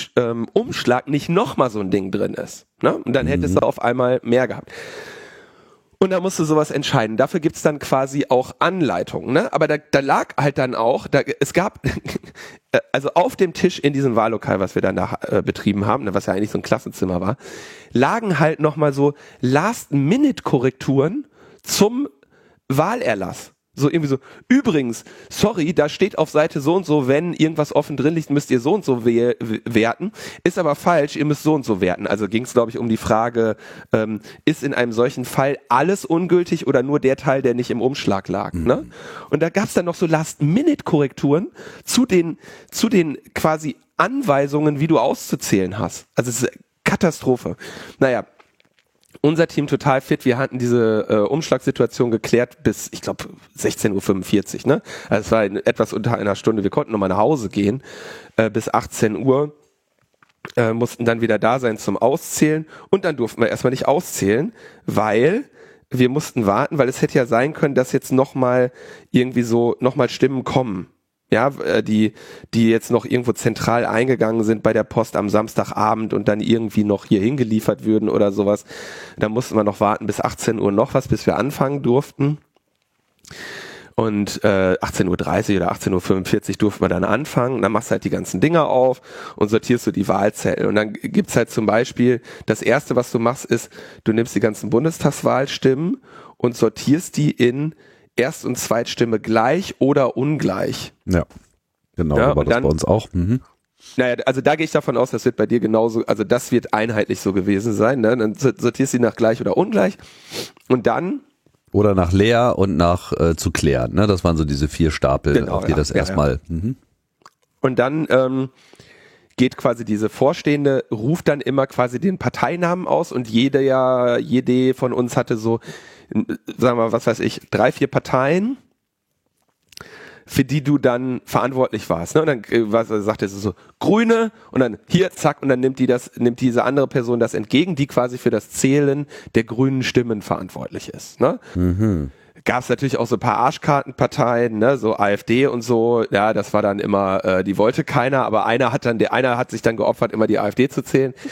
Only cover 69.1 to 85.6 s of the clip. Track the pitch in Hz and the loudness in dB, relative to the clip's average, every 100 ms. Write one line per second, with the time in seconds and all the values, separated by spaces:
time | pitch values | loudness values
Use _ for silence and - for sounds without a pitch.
69.1 | 123 127 117 117 117 120 - 123 143 120 | 2 2 0 0 2 2 0 -2 0 -2
70.1 | - 131 135 113 139 127 92 85 _ _ | 2 0 0 0 0 0 -6 -10 _ _
71.1 | _ - 107 131 135 - 104 110 107 107 | _ -2 0 0 -2 -2 0 2 2 2
72.1 | - - - - 117 113 113 - 120 - | -2 -20 -20 -4 2 4 2 2 -2 0
73.1 | 123 120 - 120 107 - 117 117 110 131 | -2 -2 -2 -2 -2 0 0 0 0 2
74.1 | 123 110 113 107 110 113 110 104 - 110 | 2 0 0 0 2 2 0 0 -2 -2
75.1 | - 101 104 107 - 98 - 107 110 110 | -2 0 0 0 -4 -4 -2 0 0 -2
76.1 | 104 104 104 - 113 110 110 104 101 - | -2 0 0 2 0 0 0 0 0 0
77.1 | 104 104 139 117 110 - 104 110 107 110 | 2 2 0 0 0 0 -2 2 2 2
78.1 | - 104 101 101 104 - - - - - | 2 2 2 0 0 -4 -18 -16 -16 -12
79.1 | - 107 110 - 110 104 101 104 107 101 | -4 -2 -2 -2 0 2 2 0 0 -4
80.1 | - - - - 110 101 101 131 135 - | -4 -4 -2 -4 0 0 2 2 0 0
81.1 | 110 - 80 123 - 135 143 143 123 - | -2 0 0 -2 0 -2 0 0 0 0
82.1 | - 143 147 _ _ _ _ _ _ _ | -2 -2 -2 _ _ _ _ _ _ _
83.1 | _ - - - - - - - - 113 | _ -20 -18 -16 -16 -16 -20 -12 -4 -2
84.1 | 104 98 - 107 98 92 90 - - 95 | 0 -2 0 2 4 2 0 -2 -2 0
85.1 | 87 87 90 - 98 | 0 0 -2 0 0